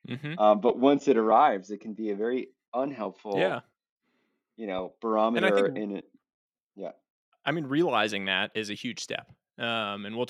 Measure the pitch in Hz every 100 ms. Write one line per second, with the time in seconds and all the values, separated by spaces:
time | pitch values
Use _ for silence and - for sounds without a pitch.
0 | - 123 147 151 107 104 113 113 131 139
1 | 147 113 110 113 147 101 95 104 110 101
2 | 110 98 113 127 - _ _ 123 139 131
3 | 98 - 107 98 185 127 - _ _ _
4 | _ _ _ _ _ - 107 92 92 -
5 | 113 107 110 123 190 101 98 135 104 98
6 | - _ _ _ _ _ _ - 92 -
7 | _ _ _ _ 139 160 139 143 170 117
8 | 107 101 98 95 104 110 104 104 123 113
9 | - - - - _ - 117 117 104 101
10 | 101 113